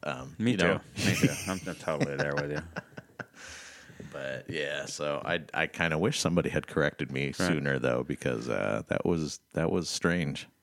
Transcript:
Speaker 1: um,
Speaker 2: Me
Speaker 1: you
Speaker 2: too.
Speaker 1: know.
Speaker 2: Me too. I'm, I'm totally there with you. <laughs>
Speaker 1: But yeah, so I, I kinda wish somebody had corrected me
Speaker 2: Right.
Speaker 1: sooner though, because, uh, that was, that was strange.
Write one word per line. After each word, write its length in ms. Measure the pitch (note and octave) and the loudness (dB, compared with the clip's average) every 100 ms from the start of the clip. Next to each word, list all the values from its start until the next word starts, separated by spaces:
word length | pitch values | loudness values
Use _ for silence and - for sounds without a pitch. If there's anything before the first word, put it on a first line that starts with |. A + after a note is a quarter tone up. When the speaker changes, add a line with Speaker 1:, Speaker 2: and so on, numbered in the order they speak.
Speaker 1:
um, 320 | D2 C2 C2 - | -4 -6 -8 0
Speaker 2:
Me 120 | A2 | 2
Speaker 1:
you 60 | G#2+ | 4
Speaker 2:
too. 80 | F2 | 4
Speaker 1:
know. 140 | - - - - | 4 -2 0 2
Speaker 2:
Me 80 | |
too. 140 | F#2 - - - | 6 4 2 -4
I'm, 100 | F#2+ - | -4 -4
I'm 80 | E2 | -6
totally 400 | - D#2 C#2+ C#2 | -2 0 0 0
there 180 | C#2+ | 0
with 160 | C#2+ C#2+ | 0 -2
you. 100 | D2 E2 | -4 -6
<laughs> 40 | - - - - - - - - - - - - - - | -10 -12 -18 -20 -14 -14 -14 -16 -16 -16 -18 -20 -16 -12
Speaker 1:
But 320 | C#2+ C2+ C2 - | -8 -6 -6 -6
yeah, 380 | D#2+ C#2+ C#2+ C2+ | -4 -2 -4 -6
so 340 | - D2+ C#2+ | -4 -2 -2
I, 160 | - E2+ D2+ | 0 -2 -2
I 140 | - D#2+ | -2 -2
kinda 320 | - E2 D#2 | 2 2 4
wish 220 | G2 D3 | 2 2
somebody 280 | - E2+ D2 | 2 4 4
had 180 | D2+ - | 0 0
corrected 440 | - D2 - C2+ | 2 2 2 -4
me 160 | C2 C#2 | -2 -2
Speaker 2:
Right. 80 | C#2 | 0
Speaker 1:
sooner 420 | F2+ D#2+ C#2+ C2+ | 2 2 2 2
though, 240 | B1 B1 B1+ | 2 0 0
because, 420 | C#2 C2+ A#1+ A#1+ | -2 0 0 0
uh, 340 | G1+ G1+ G#1+ - | 0 0 -2 -2
that 160 | - | -2
was, 360 | - E2+ D2+ - _ | 2 2 0 -6 _
that 160 | - E2 | 0 2
was 180 | F#2 E2+ | 2 0
strange. 560 | - F2 F2 D2+ C#2+ - _ | 0 2 2 0 -4 -10 _